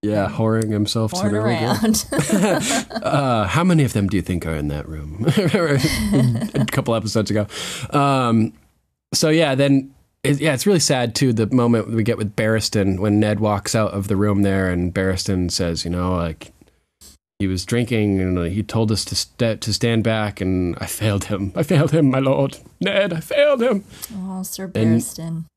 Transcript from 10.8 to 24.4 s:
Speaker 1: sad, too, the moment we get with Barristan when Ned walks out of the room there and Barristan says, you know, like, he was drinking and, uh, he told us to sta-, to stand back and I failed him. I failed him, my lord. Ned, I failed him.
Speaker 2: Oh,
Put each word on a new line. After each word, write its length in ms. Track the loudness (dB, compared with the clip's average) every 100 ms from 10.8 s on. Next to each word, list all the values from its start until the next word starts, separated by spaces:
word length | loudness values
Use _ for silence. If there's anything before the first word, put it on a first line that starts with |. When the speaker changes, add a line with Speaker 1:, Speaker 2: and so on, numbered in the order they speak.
Speaker 1:
sad, 340 | 4 2 0
too, 180 | 2 2
the 120 | 2 2
moment 400 | 2 4 2 2
we 120 | 0
get 140 | 0 0
with 160 | -2
Barristan 640 | -2 0 0 0 0 0 0
when 220 | 2 2
Ned 200 | 2 2
walks 340 | 0 0 0
out 180 | 0 0
of 160 | -2 -2
the 80 | 0
room 260 | 2 2
there 280 | 2 2 0
and 220 | 0 -2
Barristan 560 | 0 -2 -2 -2 -2 0
says, 340 | -2 -2 -2
you 60 | -4
know, 260 | -2 -2 -2
like, 340 | -2 -6 -14 -20 _ _ _ _ -20 -20 _ _
he 80 | -2
was 180 | -2 -2
drinking 540 | -2 0 0 2 2
and, 180 | 0 0
uh, 40 |
he 200 | -2 -4
told 280 | -2 0 0
us 140 | 0 -2
to 80 |
sta-, 420 | -6 -8 _ -2 -2
to 160 | -4
stand 300 | -2 0 2
back 380 | 0 0 -2 -2
and 360 | -2 0 0 -4
I 60 | -8
failed 380 | -4 0 0
him. 280 | -2 -4 -4
I 80 | -4
failed 280 | 0 2 2
him, 200 | 2 2
my 100 | 2
lord. 360 | 0 0 0 -4 -20 _
Ned, 320 | -2 0 0
I 80 | -2
failed 420 | -4 2 2 4
him. 220 | 2 0 -4 -16 -14
Speaker 2:
Oh, 280 | -12 -10 -8